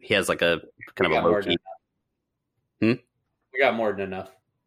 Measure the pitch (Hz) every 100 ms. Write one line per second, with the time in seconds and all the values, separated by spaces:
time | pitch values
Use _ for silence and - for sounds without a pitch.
0 | - 101 90 80 85 82 - _ - -
1 | 87 80 85 - - 87 - - _ _
2 | _ _ _ _ _ _ _ - 110 131
3 | _ _ _ _ _ 131 135 113 107 98
4 | 95 92 95 _ _ _